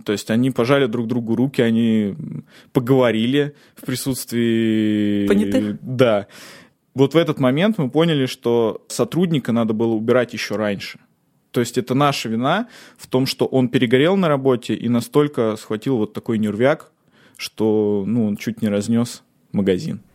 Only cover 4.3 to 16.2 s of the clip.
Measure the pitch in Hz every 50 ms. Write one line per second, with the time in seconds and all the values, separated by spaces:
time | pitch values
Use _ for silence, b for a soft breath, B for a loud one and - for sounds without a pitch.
4.3 | 113 120 117 117 113 113 113 113 110 110 107 107 107 107 104 104 104 101 101 101
5.3 | 104 101 107 101 104 - 107 104 101 - - - 127 117 127 120 110 101 101 B
6.3 | B B B B B B B B B _ _ _ _ 127 135 135 139 160 165 156
7.3 | 147 - 139 127 127 147 180 220 220 - 156 123 - 147 165 170 160 143 131 127
8.3 | - - - 120 117 117 113 110 - - - - - - 127 113 - 156 185 180
9.3 | 165 143 - - 113 117 117 110 113 107 117 113 113 107 110 120 120 127 120 113
10.3 | - 107 - - 107 101 107 104 101 90 - - - - _ _ _ _ _ _
11.3 | _ _ _ _ - 131 120 - - 127 113 - 127 135 147 147 135 - - 117
12.3 | 110 113 123 135 165 202 240 B B B B B B B - - - 127 135 -
13.3 | - - - - - 131 127 120 - - 131 113 123 127 143 165 196 196 185 160
14.3 | 147 139 131 135 127 113 - - 113 - - 117 120 117 117 - - 147 147 147
15.3 | 147 - 117 110 107 107 - - 110 107 - 131 135 117 107 104 - -